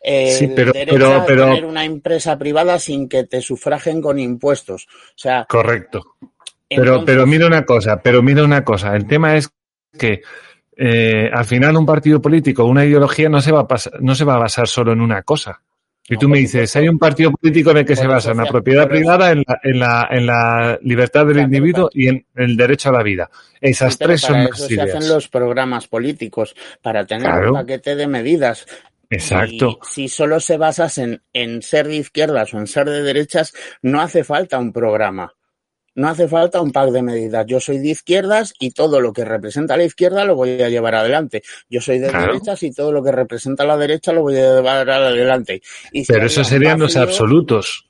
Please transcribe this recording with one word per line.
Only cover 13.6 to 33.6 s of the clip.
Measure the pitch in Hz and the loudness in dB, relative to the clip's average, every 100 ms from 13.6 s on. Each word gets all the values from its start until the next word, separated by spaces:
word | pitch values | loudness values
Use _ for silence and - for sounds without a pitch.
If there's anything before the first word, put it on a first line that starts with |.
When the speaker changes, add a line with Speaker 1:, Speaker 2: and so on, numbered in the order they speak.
Speaker 1:
a | 127 | 2
pas-, | 120 - - | -2 -4 -4
no | 131 | -2
se | 131 | 0
va | 147 | 2
a | 127 | 2
basar | 113 - 117 | 0 0 -2
solo | - 117 | 0 0
en | 113 | 2
una | 117 104 | 0 -2
cosa. | - 151 - 90 _ _ _ _ _ | -2 -4 -4 -16 _ _ _ _ _
Y | |
Speaker 2:
No, | 117 | 0
Speaker 1:
tú | 143 | 2
me | |
Speaker 2:
por | 143 | 4
Speaker 1:
dices, | 123 123 113 | 2 0 0
Speaker 2:
supuesto. | 143 | 0
Speaker 1:
hay | 160 | 2
un | 165 | 2
partido | 160 139 160 | 2 2 0
político | 143 160 156 156 | 2 0 2 4
en | 151 | 4
el | |
que | 143 | 2
Speaker 2:
Por | 131 | 0
Speaker 1:
se | |
Speaker 2:
eso | 131 | 2
Speaker 1:
basa | 131 113 | 0 0
en | 113 | -2
la | |
Speaker 2:
se | 117 | 0
ha-, | |
Speaker 1:
propiedad | 123 110 139 | 0 2 4
Speaker 2:
por | 143 | 4
eso | 156 | 2
Speaker 1:
privada, | 160 180 185 | 2 2 4
en | 156 135 | 2 0
la, | 123 | -2
en | 135 127 | -2 0
la, | 123 117 120 | 0 0 0
en | 127 120 | 0 0
la | 120 117 117 117 117 | 2 2 0 -2 -2
libertad | 127 120 123 147 | -2 0 2 2
del | 151 | 2
Speaker 2:
Claro, | 147 139 | 2 2
Speaker 1:
individuo | 139 151 175 180 | 2 2 2 -2
Speaker 2:
claro. | |
Speaker 1:
y | 139 127 | 0 0
en | 131 _ 123 | 0 _ -4
el | 123 117 | -2 2
derecho | 123 139 139 | 2 2 2
a | |
la | 127 | 0
vida. | 104 92 82 - _ _ | 0 -2 -6 -12 _ _
Esas | 135 127 131 | -2 0 0
Speaker 2:
Sí, | - | 0
pero | 160 | 0
Speaker 1:
tres | 165 | 0
son | 135 | 2
Speaker 2:
para | 135 | 2
Speaker 1:
las | 123 - | 0 -2
Speaker 2:
eso | 139 | -6
se | 113 | -2
hacen | - 151 | -2 -2
Speaker 1:
ideas. | 156 | 0
Speaker 2:
los | 156 - | -2 -2
programas | 127 123 120 131 120 - | -4 -2 -2 -4 -6 -6
políticos, | 113 127 147 110 - 107 - - - | -6 -6 -8 -10 -8 -8 -10 -20 -12
para | 117 107 95 | -6 -4 -4
tener | 110 123 | -6 -2
Speaker 1:
Claro. | 82 101 | 0 0
Speaker 2:
un | 139 | -2
paquete | 123 131 - 143 | -4 -8 -6 -6
de | 143 | -4
medidas. | 131 117 165 127 113 - - _ _ _ | -4 -2 0 0 -4 -14 -20 _ _ _
Speaker 1:
Exacto. | 92 - 95 113 113 127 113 | -8 -4 -2 -2 -2 -2 -2
Speaker 2:
Y | - | -12
si | - 135 | -10 -10
solo | - 151 156 | -4 -2 -2
se | - 160 | -2 0
basas | 156 151 160 - | 0 0 -4 -4
en, | 120 117 _ | -8 -8 _
en | 123 117 117 | -8 -8 -10
ser | - 151 147 | -4 -2 -2
de | 151 | -6
izquierdas | 139 147 156 139 107 | -8 -4 -2 0 -4
o | 107 | -6
en | 107 | -6
ser | 147 143 | -4 -4
de | 147 | -2
derechas, | 143 139 151 170 233 - | -2 -4 -2 -4 -4 -10